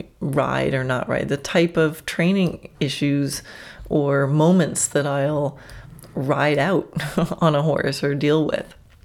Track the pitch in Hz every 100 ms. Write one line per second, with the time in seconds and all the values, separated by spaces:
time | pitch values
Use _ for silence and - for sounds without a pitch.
0 | - - 156 139 127 131 139 135 131 127
1 | - 127 - 139 - 180 170 170 156 160
2 | - - 170 196 175 - - - 139 -
3 | 143 143 139 - - - - - - 156
4 | 143 139 139 151 160 185 147 - - 147
5 | 143 139 143 151 139 - - - - -
6 | - - 135 143 147 139 160 175 - 160
7 | 147 - 170 - 165 147 156 - - 135
8 | 143 143 147 156 151 - - - - -